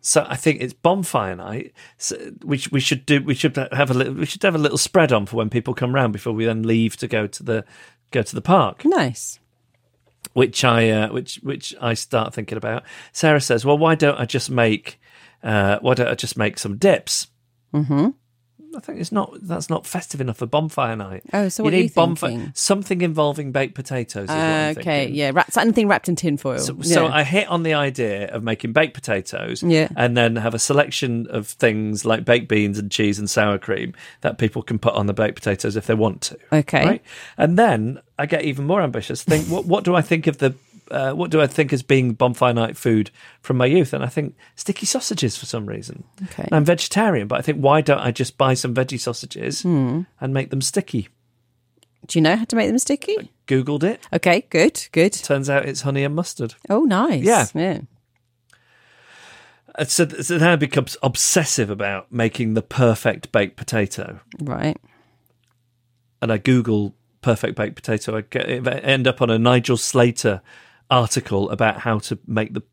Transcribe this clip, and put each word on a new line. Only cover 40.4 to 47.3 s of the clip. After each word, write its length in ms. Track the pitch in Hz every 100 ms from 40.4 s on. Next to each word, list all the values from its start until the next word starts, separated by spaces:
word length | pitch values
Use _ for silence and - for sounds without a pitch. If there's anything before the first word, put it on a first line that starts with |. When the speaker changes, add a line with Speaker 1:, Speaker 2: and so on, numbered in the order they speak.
| 135 131 _ - -
Speaker 1:
uh, 220 | 131 135
what 200 | 147 170
do 80 | 160
I 80 | 143
think 240 | - 143
as 100 | 135
being 300 | - 135 127
bonfire 420 | 113 123 120 127
night 220 | 117 113 -
food 340 | 123 110 101 _ - _
from 140 | - 127
my 100 | 127
youth? 260 | 170 143
And 120 | 143
I 20 | 127
think 300 | 156 147 - -
sticky 320 | - - 196 196
sausages 500 | 262 - 196 127 -
for 80 |
some 220 | 123 120 104
reason. 380 | 107 - - - _
Speaker 2:
Okay. 220 | 190 -
Speaker 1:
And 80 | -
I'm 100 | 156
vegetarian, 600 | 147 175 - 196 220 151
but 140 | 104